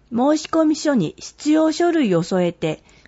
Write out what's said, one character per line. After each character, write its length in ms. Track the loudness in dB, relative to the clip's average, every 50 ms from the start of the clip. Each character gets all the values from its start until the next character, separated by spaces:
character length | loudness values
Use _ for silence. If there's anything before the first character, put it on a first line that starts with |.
| _ -8
申 60 | -4 -2
込 580 | 0 2 0 0 -2 -2 0 0 2 2 0
書 200 | 0 0 0 0
に 180 | 0 0 -2 -4 -10
必 340 | -18 -20 -16 -6 -2 0
要 200 | 2 2 2 2
書 200 | 0 0 0 0
類 240 | 2 2 0 2 2
を 80 | 0 0
添 240 | 0 -2 0 0 -2
え 40 | -2
て、 300 | -4 -4 -6 -6 -6 _ _ -20 _ _